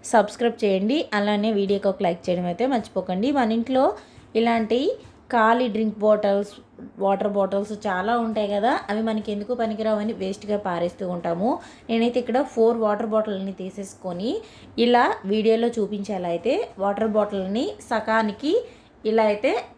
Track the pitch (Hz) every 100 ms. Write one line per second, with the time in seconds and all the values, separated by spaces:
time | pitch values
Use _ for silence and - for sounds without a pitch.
0 | - 233 202 - 233 226 208 190 208 285
1 | - 208 202 208 208 208 196 202 202 190
2 | 190 170 - 175 180 175 254 254 214 -
3 | 185 185 240 285 226 226 233 262 294 415
4 | - - - 220 233 233 220 240 320 -
5 | - - - 240 220 240 254 208 220 214
6 | 214 208 208 202 202 - - - 123 -
7 | 196 196 208 202 190 196 202 208 214 185
8 | 202 240 226 220 208 202 220 294 - 208
9 | 226 220 214 202 208 247 220 214 220 214
10 | 208 185 190 196 202 202 202 175 175 175
11 | 185 175 170 170 208 339 - - - 226
12 | 233 247 240 233 277 - 226 233 214 208
13 | 226 220 214 190 196 190 185 190 196 -
14 | 185 175 214 415 - - - - 240 240
15 | 285 - 190 214 220 226 233 233 196 208
16 | 196 196 175 170 226 320 480 - 196 202
17 | 220 214 208 202 185 208 349 - - 220
18 | 220 220 220 202 277 403 - - - -
19 | 214 220 214 208 262 440 -